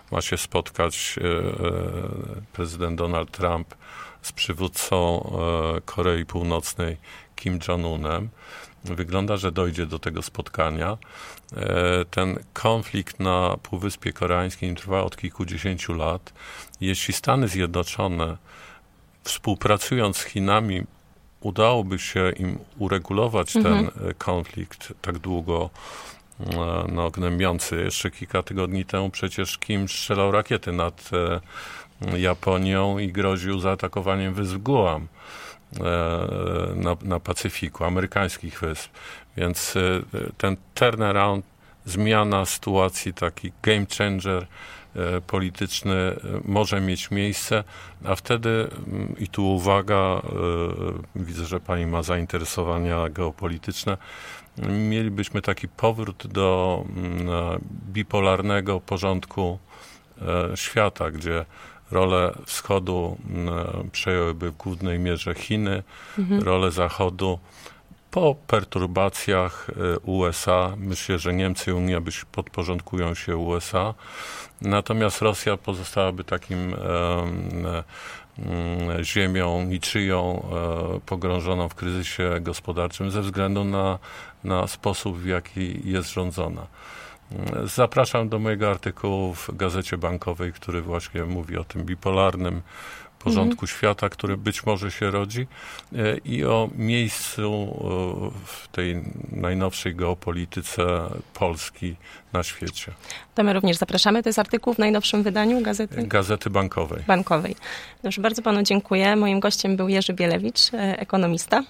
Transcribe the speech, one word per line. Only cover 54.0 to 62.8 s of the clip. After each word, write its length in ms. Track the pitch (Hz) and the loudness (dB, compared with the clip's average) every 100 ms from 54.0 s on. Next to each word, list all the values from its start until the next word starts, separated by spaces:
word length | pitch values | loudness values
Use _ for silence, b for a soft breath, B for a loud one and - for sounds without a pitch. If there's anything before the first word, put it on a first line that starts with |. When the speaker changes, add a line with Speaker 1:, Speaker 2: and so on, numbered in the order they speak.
| B B B B B - 104 | B B B B B -6 -2
Speaker 1:
mielibyśmy 720 | 101 107 110 110 101 101 104 | 0 2 2 0 -2 -2 -2
taki 260 | 98 95 90 | -2 -2 -4
powrót 600 | - 113 113 104 95 101 | 0 2 2 -2 -6 -4
do, 560 | 95 95 92 92 90 90 95 | 2 4 4 4 0 -2 -4
mm, 320 | 90 87 87 85 87 87 - 101 101 | -4 -2 0 0 0 -4 -6 -12 -6
bipolarnego 840 | 98 104 104 95 92 101 101 95 95 | -4 0 4 6 4 4 2 2 -2
porządku, 800 | - 95 95 92 - - 90 92 - B B B B - | -2 -2 2 0 -2 -2 -2 -2 -10 B B B B -8
e, 360 | 90 87 87 95 | -2 0 0 -2
świata, 540 | - 117 104 - 80 | -2 2 2 2 -4
gdzie 340 | 78 85 82 80 B B B - | -2 -2 -2 -2 B B B -2
rolę 420 | 92 92 92 87 - - | 2 4 6 4 0 -8
Wschodu, 720 | - - 98 | -8 0 0